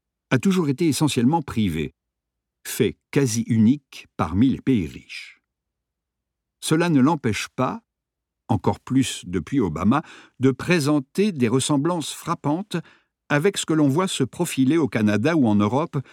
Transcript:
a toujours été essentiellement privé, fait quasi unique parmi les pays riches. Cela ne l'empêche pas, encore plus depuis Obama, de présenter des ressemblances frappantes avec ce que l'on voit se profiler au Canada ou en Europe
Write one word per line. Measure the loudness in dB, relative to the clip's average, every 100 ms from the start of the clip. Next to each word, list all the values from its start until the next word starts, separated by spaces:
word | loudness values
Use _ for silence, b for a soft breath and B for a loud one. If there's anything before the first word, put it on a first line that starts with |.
| _ _ _
a | 0
toujours | 2 0 0
été | 0 0
essentiellement | 0 0 2 2 0
privé, | -2 -2 -2 -2 -6 -12 _ _ _ _ _ _
fait | -8 -2 -2 -4 _
quasi | 0 0 -2 0
unique | 4 4 2 -4 -20 -12 -6
parmi | -2 2 2
les | 0
pays | 0 -2 -2
riches. | -10 -18 -20 -20 -20 _ _ _ _ _ _ _ _ _ _ _ _
Cela | -2 0 4
ne | 4
l'empêche | 4 2 -2 -4 -6 -6
pas, | -6 -6 -14 _ _ _ _ _ -4
encore | -2 -2 -4
plus | 0 0 0 -4 -8
depuis | -6 -4 -2
Obama, | -2 0 0 0 B B B 0
de | 0
présenter | 0 0 0 2 0 -2 -2 0
des | 0 0
ressemblances | 0 0 0 0 -4 -6
frappantes | -10 -8 -6 -4 -4 -6 -10 b b b _ -2
avec | 0 2 0
ce | 0
que |
l'on | 2 2
voit | 2 -2
se | -2
profiler | -4 -4 -4 0 2 2
au | 0
Canada | 0 2 2 2
ou | 2 2
en | 2
Europe | 2 0 -2 -6 b